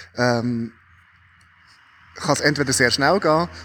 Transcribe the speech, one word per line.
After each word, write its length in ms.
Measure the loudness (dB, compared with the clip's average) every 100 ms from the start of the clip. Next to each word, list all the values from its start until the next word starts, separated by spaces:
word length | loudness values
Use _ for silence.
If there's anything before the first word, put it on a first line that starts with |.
| -18 -2
ähm, 560 | 0 0 -2 -4 -8 -12 _ _ _ _ _ _ _ _ _ _ _ _ _
kann 180 | -12 -2
es 80 | 0
entweder 320 | 0 0 -2
sehr 180 | 2 2
schnell 300 | 2 2 2
gehen 280 | 2 0 0 -8